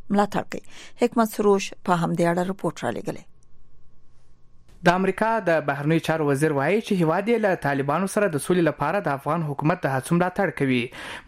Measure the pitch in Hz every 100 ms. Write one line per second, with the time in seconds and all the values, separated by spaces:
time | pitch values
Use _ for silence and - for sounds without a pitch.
0 | - 202 208 - - - - - - -
1 | 240 240 220 - 208 196 - - - 175
2 | 170 170 170 175 180 190 170 - 120 -
3 | - 147 - - - - - - - -
4 | - - - - - - - - 175 180
5 | 185 185 220 226 175 160 147 139 147 160
6 | - 160 147 135 156 139 143 214 - 190
7 | 160 175 208 233 208 170 143 139 139 160
8 | 190 214 202 147 - 180 156 - 147 202
9 | 165 139 143 165 151 139 147 180 143 135
10 | - 175 180 190 175 - 139 127 117 -
11 | - -